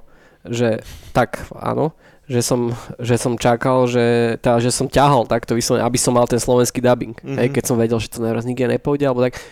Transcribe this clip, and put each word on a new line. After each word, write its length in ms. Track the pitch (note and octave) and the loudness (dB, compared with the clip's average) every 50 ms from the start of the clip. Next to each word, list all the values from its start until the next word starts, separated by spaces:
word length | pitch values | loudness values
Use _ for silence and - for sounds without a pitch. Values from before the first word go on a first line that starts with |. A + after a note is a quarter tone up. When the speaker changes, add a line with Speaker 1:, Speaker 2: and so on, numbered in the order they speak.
| - - - - _ _ _ _ | -6 -14 -20 -20 _ _ _ _
Speaker 1:
že 460 | - - A#2+ A#2 B2 A2+ A2 - - - - - - - | -12 -8 -2 0 0 0 0 -2 -6 -12 -20 -20 -14 -2
tak, 320 | - C3 A#2 - - - - - | 0 0 0 0 -2 -12 -12 -14
áno, 460 | - - G2+ A2+ A#2 B2 C3+ D#3+ - _ _ - _ _ _ | -14 -8 -6 -4 -2 -2 -2 -4 -4 _ _ -20 _ _ _
že 160 | - B2+ A#2+ | -4 -2 -2
som, 300 | A2+ - C3+ B2 A#2+ A#2 A#2 A2+ - - - | 0 0 0 0 0 -2 -4 -6 -10 -16 -14
že 220 | - A#2+ A2+ B2 A2+ | -10 -2 0 0 0
som 160 | - B2+ A#2 | 0 -2 -4
čakal, 500 | G#2+ - B2 A#2+ A#2 - C3+ B2+ B2+ B2+ | 0 2 2 2 2 2 2 2 2 2
že, 540 | B2 A#2+ A#2+ A#2 A#2 A#2+ A#2 A#2 A2+ A2+ - | 2 2 2 2 2 2 2 2 0 -2 0
teda, 240 | - B2+ A#2 A#2 | 0 2 2 2
že 80 | A#2 B2 | 2 0
som 160 | - - C3 | 0 -2 -4
ťahal 400 | B2+ - C3 C#3 C#3+ C#3+ B2 A2 | 0 2 4 4 6 4 4 2
takto 260 | - A2+ A#2 - - | 0 -2 -4 -2 -2
vyslovene, 300 | A#2 A#2 A#2 - B2+ A2 | -2 -2 0 0 0 0
aby 160 | A2 A#2 B2 - | 0 0 0 0
som 160 | - C#3 B2 | 0 2 2
mal 100 | A#2+ B2 | 2 2
ten 140 | A#2 B2 A#2 | 2 2 -2
slovenský 400 | - - B2 B2 B2 - - C3 | 2 2 4 4 2 2 0 0
dubbing. 400 | A#2+ B2 B2 A#2+ - A2 A#2 - | 2 2 2 2 -2 -10 -10 -14
Speaker 2:
Mhm. 180 | - C3 C#3 | -10 -8 -2
Speaker 1:
Hej, 120 | B2 A#2 C#3 | -2 -2 0
keď 140 | C#3 A#2+ - | 0 -2 0
som 100 | - B2+ | 0 0
vedel, 240 | A2+ A#2 A2+ A#2+ A2+ | 2 2 2 0 -2
že 80 | A2 - | -2 -6
to 140 | - B2 | -6 -4
naraz 240 | A#2 A2+ A2+ A#2 A#2 | -4 -2 -2 -2 -4
nikde 240 | B2 B2 B2 B2+ A#2 | -4 -4 -2 -2 0
nepôjde, 320 | A#2+ B2 - D3 C#3+ C#3+ | 0 -2 -2 -2 0 0
alebo 160 | C#3+ C#3 B2 B2 | 0 0 2 2
tak. 140 | B2+ B2+ - - - - | 0 0 -2 -6 -16 -16